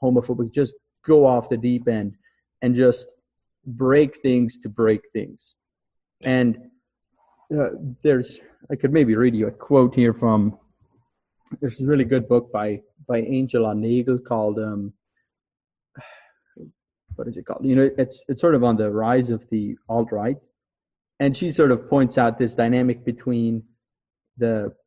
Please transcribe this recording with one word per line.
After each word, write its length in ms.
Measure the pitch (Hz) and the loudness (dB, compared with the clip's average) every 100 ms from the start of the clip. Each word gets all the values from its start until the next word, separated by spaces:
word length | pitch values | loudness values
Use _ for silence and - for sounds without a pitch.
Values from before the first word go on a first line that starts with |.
homophobic, 520 | 131 123 120 117 113 | 0 0 0 -4 -4
just 220 | 143 131 - _ _ - | -2 -4 -6 _ _ 4
go 200 | 151 139 | 6 6
off 240 | 123 117 | 4 -2
the 80 | 113 | -4
deep 300 | 120 123 120 | -2 -2 -2
end 280 | 110 101 101 _ _ _ _ | -2 -4 -10 _ _ _ _
and 140 | 123 123 | -2 4
just 320 | 127 123 - _ _ _ _ _ - | 4 2 -4 _ _ _ _ _ -16
break 560 | 117 127 143 143 - | -4 2 4 2 0
things 380 | 135 123 120 - | 0 2 0 -4
to 100 | 107 | -10
break 320 | 104 110 107 - | 0 2 2 -4
things. 420 | 110 101 71 - _ _ _ _ _ _ _ 131 | -10 -10 -14 -20 _ _ _ _ _ _ _ -2
And, 320 | 127 123 113 - _ _ _ _ _ _ _ - 151 | 2 0 -2 -10 _ _ _ _ _ _ _ -6 -4
uh, 120 | 135 - 139 123 | -4 -6 -12 -2
there's, 380 | 151 131 127 - - _ - | 0 0 -2 -12 -20 _ -12
I 60 | 131 | -4
could 160 | 135 | 0
maybe 240 | 156 123 110 | 2 2 4
read 200 | 123 113 | 2 2
you 120 | 104 | -2
a 40 | |
quote 440 | - - 139 123 127 | -6 2 4 4 4
here 180 | 117 | 2
from, 440 | 110 117 107 104 101 _ _ _ _ _ _ _ _ _ - | 2 2 2 0 -4 _ _ _ _ _ _ _ _ _ -10
there's 180 | 135 120 | -8 -4
a 60 | 135 | 0
really 180 | 143 | 0
good 240 | 117 131 110 | 2 0 2
book 240 | 120 120 | 0 0
by, 300 | 107 107 104 - _ 147 | -6 -6 -8 -12 _ -6
by 120 | 117 | -4
Angela 520 | 113 135 131 120 110 | -2 -4 -2 0 0
Nagel 440 | 107 113 123 123 123 | -2 -2 0 0 -2
called, 420 | 123 113 107 107 | -4 -4 -2 -4
um, 320 | 107 104 101 - _ _ _ _ _ _ _ _ _ - - - _ _ _ - - _ _ _ - - | -6 -8 -10 -14 _ _ _ _ _ _ _ _ _ -20 -20 -20 _ _ _ -20 -20 _ _ _ -18 -12
what 120 | 120 | -12
is 100 | 113 | -12
it 80 | - | -12
called? 200 | - 135 | -6 0
You 100 | 131 | 2
know, 140 | 139 135 | 2 0
it's, 260 | 131 - - | -4 -6 -10
it's 140 | 131 | 0
sort 120 | 170 | 2
of 100 | 143 | 4
on 140 | 120 110 | 2 2
the 140 | 107 | 0
rise 400 | 107 110 127 120 | -2 0 0 0
of 120 | 110 - | -4 -4
the 260 | 110 104 - - | -6 -4 -10 -6
alt-right. 480 | 117 113 104 110 139 _ _ _ _ _ _ _ - | -4 -2 -4 -4 -6 _ _ _ _ _ _ _ -4
And 160 | 139 135 | -2 -2
she 140 | 180 | -2
sort 220 | 160 147 | 2 2
of 180 | 117 - | 2 0
points 280 | 143 127 131 | 0 0 0
out 200 | 117 113 | 0 0
this 160 | 120 | -4
dynamic 500 | - 117 123 127 120 | -2 0 0 -2 -4
between 600 | - 117 - 120 117 113 - _ _ _ _ _ _ - | -8 -8 -4 -2 -2 -4 -8 _ _ _ _ _ _ -6
the, 360 | 117 110 104 - | -4 -2 -6 -12